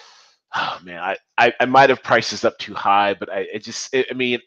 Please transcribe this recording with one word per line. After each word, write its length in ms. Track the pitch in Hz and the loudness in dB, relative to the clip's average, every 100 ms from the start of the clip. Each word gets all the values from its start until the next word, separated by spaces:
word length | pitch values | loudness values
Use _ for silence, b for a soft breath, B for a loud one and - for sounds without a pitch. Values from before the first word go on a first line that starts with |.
| B B B B _ | B B B B _
Oh, 240 | - - - | -6 -6 -8
man, 160 | 90 87 | -14 -8
I, 180 | 92 98 _ - | -6 -8 _ 2
I, 140 | 120 - | 2 2
I 60 | 127 | 2
might 240 | 131 139 | 6 6
have 120 | 127 | 4
priced 280 | - 120 113 | 2 0 0
this 140 | 107 | -2
up 140 | 113 - | -4 -4
too 160 | - | -10
high, 400 | 95 104 101 101 | -6 0 2 2
but 160 | 95 104 | -2 -6
I, 160 | 98 87 | -8 -8
it 100 | 104 | -10
just, 320 | 113 113 - | -12 -14 -4
it, 120 | 131 123 | -2 -2
I 40 | |
mean, 240 | 123 123 120 | -4 -4 -4